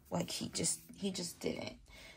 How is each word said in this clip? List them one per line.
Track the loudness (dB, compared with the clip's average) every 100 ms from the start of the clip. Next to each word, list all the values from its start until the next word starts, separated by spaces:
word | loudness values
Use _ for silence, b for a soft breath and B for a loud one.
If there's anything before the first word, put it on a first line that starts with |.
| 0
Like, | 2 2
he | 0 -2
just, | 2 4 2 -2 -2
he | 0
just | 2 -2 0
didn't. | 0 0 -2 -6 -14 B B